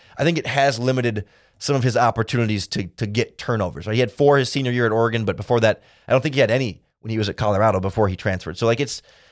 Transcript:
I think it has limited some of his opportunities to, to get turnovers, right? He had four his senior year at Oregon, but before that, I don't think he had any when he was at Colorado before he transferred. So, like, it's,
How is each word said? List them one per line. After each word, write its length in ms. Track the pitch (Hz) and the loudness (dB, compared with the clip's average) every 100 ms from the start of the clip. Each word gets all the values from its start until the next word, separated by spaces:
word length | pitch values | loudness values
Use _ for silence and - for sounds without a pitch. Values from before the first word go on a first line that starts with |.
| _ - | _ -4
I 80 | |
think 120 | 147 165 | -2 0
it 100 | 127 | -2
has 320 | 135 139 120 | 2 2 2
limited 460 | 127 127 120 107 101 _ _ _ | 0 0 0 -4 -8 _ _ _
some 180 | - 139 | -2 0
of 60 | |
his 140 | 123 117 | 2 2
opportunities 720 | 120 113 113 123 113 107 - | 2 2 -2 0 0 -2 -4
to, 180 | - 90 | -6 -8
to 200 | - 107 | -6 -4
get 320 | 104 117 - | -2 -4 -6
turnovers, 480 | - 117 92 73 87 | -4 -2 -2 -4 -4
right? 80 | |
He 60 | 113 | 0
had 120 | 123 | 0
four 260 | - 143 143 | 2 4 4
his 120 | 127 | 2
senior 220 | 143 127 | -2 -2
year 140 | 123 117 | 0 2
at 60 | |
Oregon, 320 | 110 117 117 | 2 2 0
but 120 | 110 - | -2 -4
before 240 | 104 120 | -2 2
that, 220 | 110 101 _ _ - | 2 0 _ _ 0
I 60 | |
don't 80 | 131 | 0
think 120 | 156 | 2
he 60 | 139 | 2
had 100 | 131 | 2
any 320 | 120 127 87 _ _ | 2 -2 -6 _ _
when 100 | 113 | -6
he 80 | 110 | -4
was 100 | 104 | -2
at 80 | - | -2
Colorado 440 | 107 98 110 95 | 0 2 2 2
before 280 | 95 101 104 | 0 0 0
he 80 | 92 | 0
transferred. 420 | 107 92 - 87 | -4 -4 -6 -2
So, 80 | 113 | 0
like, 140 | 120 | 0
it's, 220 | 139 - - _ _ | -2 -8 -12 _ _